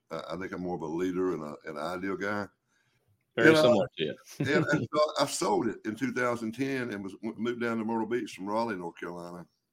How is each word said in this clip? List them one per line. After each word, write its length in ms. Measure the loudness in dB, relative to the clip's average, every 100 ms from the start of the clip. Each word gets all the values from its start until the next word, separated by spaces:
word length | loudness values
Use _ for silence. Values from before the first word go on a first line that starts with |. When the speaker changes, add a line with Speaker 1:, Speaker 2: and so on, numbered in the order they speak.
| -10
Speaker 1:
I, 220 | -8 -6
I 20 | -8
think 160 | -6
I'm 100 | -6
more 140 | -4 -4
of 60 |
a 40 | -4
leader 480 | -2 0 2 0
and 80 | 0
a, 140 | -6 -10 -10
an 80 | -6
ideal 400 | -6 -4 -4 -2
guy. 300 | -2 -2 -4 _ _ _ _ _ _ _ _
Speaker 2:
Very 140 | 6 8
Speaker 1:
And 80 | 10
I 60 |
Speaker 2:
similar 260 | 8 6 4 -2
to 80 |
you. 100 | -4 -4 -10
<laughs> 120 | -4
Speaker 1:
and, 260 | 2 2 4
and 220 | 0 0
so 60 | 2 2 2
I 60 |
sold 420 | 0 0 0 2 0
it 120 | -2 -6
in 100 | -4
two 160 | -2
thousand 400 | 0 0 0 -4
ten 380 | -4 -2 -2 -4
and 120 | -6
was, 120 | -8
w-, 200 | -8 -8 -4
moved 240 | -4 -2
down 160 | -2 -2
to 60 |
Myrtle 220 | 0 -2 0
Beach 260 | -2 -4
from 140 | -8 -4
Raleigh, 300 | -2 -2 -4
North 220 | -8 -8
Carolina, 460 | -10 -10 -10 -12 -16 _ _